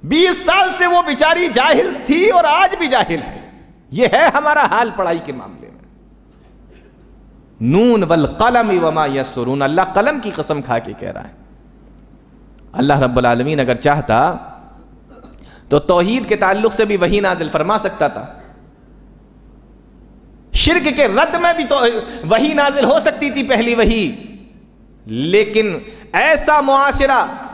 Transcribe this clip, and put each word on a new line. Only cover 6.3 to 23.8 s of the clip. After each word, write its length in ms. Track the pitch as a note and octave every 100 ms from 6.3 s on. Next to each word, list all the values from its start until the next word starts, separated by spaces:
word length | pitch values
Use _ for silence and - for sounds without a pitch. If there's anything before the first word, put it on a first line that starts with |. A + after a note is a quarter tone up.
| - - - - - - _ - - - - - -
नून 420 | A2+ E3 A#3+ A3+
वल 220 | E3+ E3 C#3+
कलम 520 | - A3+ A#3+ A3+ F#3
वमा 260 | E3 D#3 D3
यसरून, 540 | C3+ C3 - A#2+ C#3
अल्लाह 240 | C#3 E3
कलम 360 | F#3 - A#3 D4+
की 100 | G#3+
कसम 300 | D#3+ D3 D3+
खा 180 | B2 A#2
के 140 | A#2
कह 180 | G#2+ F#2+
रहा 120 | -
है। 220 | - - - - - - - - - - _ - - - -
अल्लाह 260 | - C#3 C#3+
रब्बुल 260 | B2+ B2 B2
आलमीन 320 | A#2+ C3 D3+
अगर 180 | B2 B2
चाहता 420 | D3 D3 C3 A2 D#3 A3 - - - - - - - - - - - - -
तो 80 | C#3+
तौहीद 480 | - F3 F3+ B3 G3
के 100 | G#3
ताल्लुक 360 | F#3+ G3+ A3
से 120 | G#3+
भी 120 | G#3+ G3+
वही 240 | F3 G3+
नाजिल 280 | G3 F3 D#3
फरमा 300 | D#3 D#3 G#3+
सकता 300 | G#3+ - D3
था, 340 | G#2 B2 - - - - _ - - - - - - - - - - - - - - - - -
शिर्क 420 | - - F4 C#4+ C#4+
के 100 | B3+
रद्द 300 | G3+ D#4+ E4+
में 200 | F4 E4+
भी 80 |
तो 120 | C4 C#4 A#3+ A3+ - - D#3+
वही 260 | A3+ D4
नाजिल 300 | D4 C#4+ C#4
हो 160 | A#3 D4+
सकती 300 | D#4+ - C#4+
थी, 120 | C#4
पहली 320 | B3+ A#3 A#3
वही। 560 | A#3